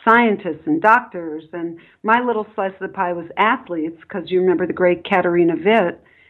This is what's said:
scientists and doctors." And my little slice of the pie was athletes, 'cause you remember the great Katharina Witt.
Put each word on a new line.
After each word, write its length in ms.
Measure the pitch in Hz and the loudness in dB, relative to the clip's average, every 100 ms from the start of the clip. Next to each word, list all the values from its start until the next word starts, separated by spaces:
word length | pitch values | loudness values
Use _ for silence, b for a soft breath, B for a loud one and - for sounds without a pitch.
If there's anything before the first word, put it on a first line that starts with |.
scientists 600 | - 233 233 202 180 151 - | 4 4 4 0 -4 -8 -2
and 140 | 151 | 2
doctors." 640 | 214 233 247 180 165 151 160 | 4 4 2 -10 -10 -10 -12
And 260 | 175 170 165 B B | -10 -10 -12 B B
my 180 | 208 233 | 0 0
little 260 | 247 220 214 | 0 -4 -4
slice 180 | - 196 | -6 -6
of 80 | 190 | -6
the 80 | 190 | -10
pie 240 | 196 180 | -6 -4
was 140 | 175 170 - | -6 -8 -2
athletes, 640 | 208 269 - 170 156 165 - | 0 0 -6 -6 -6 -8 -12
'cause 220 | 202 165 | -12 -4
you 100 | 180 | 0
remember 260 | 185 170 175 | 0 0 -2
the 60 | |
great 320 | 160 180 170 | 0 0 0
Katharina 520 | - 196 180 175 165 160 | 0 0 2 2 2 2
Witt. 440 | 175 226 175 - b b b | 2 2 2 -4 b b b